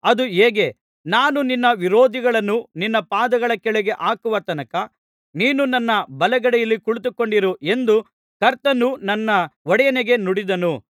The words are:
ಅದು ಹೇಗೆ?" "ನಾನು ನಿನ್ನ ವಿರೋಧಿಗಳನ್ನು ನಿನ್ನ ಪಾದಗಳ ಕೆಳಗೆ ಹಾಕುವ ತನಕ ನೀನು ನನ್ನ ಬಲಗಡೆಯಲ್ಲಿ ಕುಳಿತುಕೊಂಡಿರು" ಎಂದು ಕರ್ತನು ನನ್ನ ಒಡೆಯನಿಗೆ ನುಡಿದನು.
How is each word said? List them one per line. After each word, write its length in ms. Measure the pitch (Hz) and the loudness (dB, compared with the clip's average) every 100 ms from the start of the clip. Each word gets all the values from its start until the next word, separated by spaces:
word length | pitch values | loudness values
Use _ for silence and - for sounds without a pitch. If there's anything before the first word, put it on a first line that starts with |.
ಅದು 200 | 185 226 | 0 0
ಹೇಗೆ?" 520 | 254 180 226 214 160 - _ _ 151 | 0 2 2 2 -4 -4 _ _ -4
"ನಾನು 360 | 214 277 285 | 0 0 0
ನಿನ್ನ 240 | 262 254 240 | -2 0 0
ವಿರೋಧಿಗಳನ್ನು 960 | 233 175 208 262 240 247 226 208 220 - 160 | 0 2 4 4 2 -2 0 0 -4 -6 -8
ನಿನ್ನ 240 | 202 226 | -4 -4
ಪಾದಗಳ 520 | 190 202 240 240 233 233 | -2 -2 0 0 -2 -4
ಕೆಳಗೆ 360 | 226 220 196 | -2 -2 -2
ಹಾಕುವ 480 | - 170 220 233 214 | -4 -4 -4 -4 -4
ತನಕ 360 | - 160 135 170 208 _ _ _ _ 147 | -4 -8 -6 -6 -6 _ _ _ _ -2
ನೀನು 300 | 233 277 277 | -2 0 0
ನನ್ನ 260 | 254 233 214 175 | -2 0 -2 -4
ಬಲಗಡೆಯಲ್ಲಿ 680 | 135 175 247 233 240 226 220 | -2 0 2 2 0 0 -2
ಕುಳಿತುಕೊಂಡಿರು" 800 | - 233 247 - 233 208 190 185 | -2 -4 -4 -4 -2 0 0 -2
ಎಂದು 480 | 147 233 247 214 214 _ _ _ | -2 -2 2 0 0 _ _ _
ಕರ್ತನು 540 | 214 254 277 262 240 269 | 2 2 -2 0 0 -2
ನನ್ನ 340 | 196 214 220 202 165 _ 147 | -4 -2 0 0 0 _ -2
ಒಡೆಯನಿಗೆ 520 | 202 277 262 226 240 | 2 2 2 2 2
ನುಡಿದನು. 680 | 190 190 196 185 175 139 _ | 2 -2 -2 -2 0 -2 _